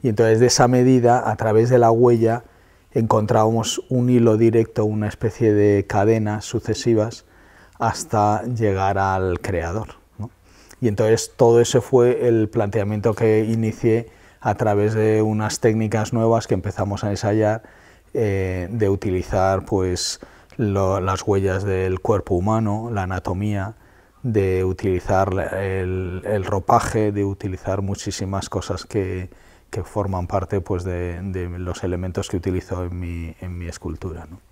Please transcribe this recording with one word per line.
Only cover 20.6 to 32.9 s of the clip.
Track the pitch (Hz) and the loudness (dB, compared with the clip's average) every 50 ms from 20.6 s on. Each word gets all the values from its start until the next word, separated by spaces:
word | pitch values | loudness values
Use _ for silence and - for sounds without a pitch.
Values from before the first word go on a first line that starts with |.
| 120 104 98 98 98 95 95 98 | -2 0 0 0 2 2 0 0
las | 92 95 95 95 - | 0 -2 -4 -2 -2
huellas | 110 101 98 95 95 92 95 98 | 0 0 0 0 0 -2 -2 -2
del | 104 95 92 92 95 95 90 | -2 -2 -2 -2 -2 -4 -4
cuerpo | - - 107 95 - - 98 | -2 0 -2 0 0 -2 -2
humano, | 87 90 107 110 113 113 104 101 110 113 120 113 | -2 0 0 0 0 0 -2 -4 -6 -6 -6 -6
la | 101 92 | -6 -6
anatomía, | 92 92 90 - - 92 92 104 107 104 98 95 107 110 _ _ _ _ _ _ _ _ _ - | -6 -6 -6 -6 -6 -4 -4 -4 -4 -4 -4 -6 -8 -10 _ _ _ _ _ _ _ _ _ -6
de | 123 107 107 98 95 92 92 92 | -2 0 0 0 2 0 0 0
utilizar | 92 92 - - 98 92 87 - - 101 92 98 98 92 95 80 - - | -2 -2 -2 -2 -2 -2 -2 -2 0 0 0 2 0 -2 -4 -4 -6 -6
el, | 95 98 95 95 95 92 90 92 92 92 87 87 92 - | -6 -6 -4 -4 -4 -4 -4 -4 -6 -6 -6 -8 -8 -4
el | - 107 101 92 | -4 -4 -2 -2
ropaje, | - 101 95 - - 127 117 - - - 110 107 104 | -2 -4 -2 2 2 2 2 2 0 -2 0 0 0
de | 104 104 101 | 0 -2 -2
utilizar | 98 98 - - 101 92 - - 98 95 98 | -4 -4 -6 -8 -10 -8 -8 -6 -6 -4 -4
muchísimas | 98 98 98 - - 104 98 - 101 95 98 95 90 - | -4 -6 -8 -6 -8 -10 -8 -6 -6 -6 -4 -6 -6 -6
cosas | - 98 - - 101 95 - | -6 -6 -6 -6 -8 -8 -8
que, | _ - 107 95 92 92 92 90 - - - _ - - _ _ _ | _ -4 -4 -4 -4 -6 -8 -10 -12 -16 -20 _ -20 -20 _ _ _
que | - 101 87 | -10 -10 -10
forman | - - 107 98 98 95 90 90 | -6 -4 -4 -4 -2 -4 -4 -4
parte, | - - 98 90 - 104 98 | -2 -4 -4 -2 -2 -4 -4
pues, | 85 - 101 87 90 | -2 -4 -6 -4 -4
de, | 95 90 87 90 87 85 85 | -6 -6 -6 -6 -8 -8 -8
de | 95 98 92 92 90 90 87 90 | -8 -8 -8 -8 -8 -8 -8 -8
los | 92 90 87 - - | -8 -8 -8 -6 -4
elementos | 90 90 90 92 92 87 95 90 - | -4 -4 -4 -6 -6 -6 -6 -6 -4
que | - | -6
utilizo | 90 - 98 90 92 - - 92 90 90 | -4 -4 -4 -4 -4 -6 -6 -8 -8 -6
en | 87 | -8